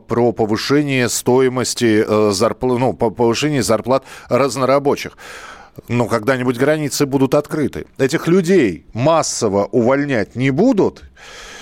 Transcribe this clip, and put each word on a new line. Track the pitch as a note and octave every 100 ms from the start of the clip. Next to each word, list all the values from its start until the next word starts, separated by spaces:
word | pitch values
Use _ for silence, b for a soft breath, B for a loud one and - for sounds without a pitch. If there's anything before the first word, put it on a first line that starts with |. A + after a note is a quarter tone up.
| -
про | A2+ A#2+
повышение | A2 G#2+ G#2+ - C#3+ C#3+ C3 A#2
стоимости, | - - B2+ C3 B2+ A2 - A#2 G#2+
э, | G#2+ G#2+ G#2+
зарпла-, | F#2+ A2 - B2+ B2
ну, | B2+
по-, | E2 A#2
повышение | F#2+ A#2 A2+ D3+ C#3+
зарплат | G2 A2 A2+ C3 - B B
разнорабочих, | B2 C3+ A#2+ B2+ C#3 C#3 A2 - - B B B B B - -
но | A#2+ A2
когда-нибудь | A2+ G#2+ C3 B2+ A#2+
границы | C#3 D#3 D3 -
будут | C#3+ C3+ C3
открыты. | D3+ - D#3 B2 D#2 - -
Этих | C3 E3 -
людей | F#3 E3+ F#3+ A2 D#2 -
массово | A2 C3+ E3 C3+ - A2 G2 G2
увольнять | B2 A2+ C#3 C#3+ B2 F#2+
не | A2+ C3+
будут, | C3+ B3 G#3 A#2 - - - B B B B